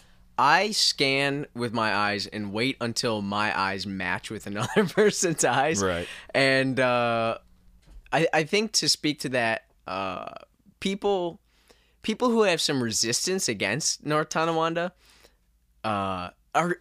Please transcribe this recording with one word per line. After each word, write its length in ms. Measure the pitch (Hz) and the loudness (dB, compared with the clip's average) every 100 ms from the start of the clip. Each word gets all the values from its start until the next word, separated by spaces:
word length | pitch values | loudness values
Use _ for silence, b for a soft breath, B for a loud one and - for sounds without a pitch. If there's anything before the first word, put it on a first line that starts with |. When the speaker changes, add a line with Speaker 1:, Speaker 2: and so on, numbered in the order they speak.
| b b b - | b b b 2
Speaker 1:
I 340 | 127 165 208 | 6 6 4
scan 760 | 208 - - 139 135 139 143 147 | 0 0 2 0 2 0 -2 -6
with 200 | 117 120 | -6 -4
my 200 | 117 110 | -2 0
eyes 320 | 101 104 104 101 | 0 0 -2 -4
and 280 | 107 104 | -8 -6
wait 240 | 101 127 135 | -2 -2 -2
until 420 | 117 113 123 107 | -4 -2 -2 -2
my 360 | 101 101 107 - | -2 -2 0 0
eyes 260 | 95 98 95 | -2 -2 -6
match 460 | 95 90 101 - | -6 -4 -4 -6
with 160 | 107 - | -12 -8
another 380 | 101 113 - 196 | -6 -2 0 0
<laughs> 20 | |
person's 560 | - 208 - 185 160 | 4 2 2 -2 0
eyes. 400 | 147 123 143 160 | 2 2 2 0
Speaker 2:
Right. 240 | 95 87 87 B B | 0 -2 -4 B B
Speaker 1:
And, 460 | - 135 135 135 127 | 0 4 4 2 2
uh, 600 | 127 123 120 117 113 110 - - - - - - - | 2 2 2 2 0 -2 -10 -20 -20 -20 -20 -20 -2
I, 140 | 139 165 | 0 2
I 120 | 156 156 | 2 2
think 260 | 208 220 | 0 0
to 140 | - 151 | 0 0
speak 320 | - 156 147 | 2 0 -2
to 80 | 147 | -2
that, 340 | 127 117 110 - _ - | 0 0 0 -6 _ -8
uh, 420 | 92 95 - - - - _ _ - | -6 -4 -6 -10 -14 -18 _ _ -8
people, 600 | 196 202 202 196 175 170 _ b b b b b | -6 -2 0 0 -2 -8 _ b b b b b
people 280 | - 220 247 | -6 0 2
who 140 | 226 | 4
have 160 | 208 160 | 4 4
some 240 | - 139 | 2 0
resistance 640 | 117 107 113 120 - 190 - | 0 0 0 0 0 -2 -2
against 580 | 104 98 120 - - - | -2 0 0 -2 -4 -2
North 220 | 151 156 | -2 0
Tonawanda, 640 | 170 160 165 160 170 175 - b b b b b _ _ _ 110 | -2 0 0 0 -2 -6 -8 b b b b b _ _ _ -4
uh, 440 | 101 98 92 87 - _ | -2 -2 -4 -8 -12 _
are, 220 | 147 175 175 | 0 0 2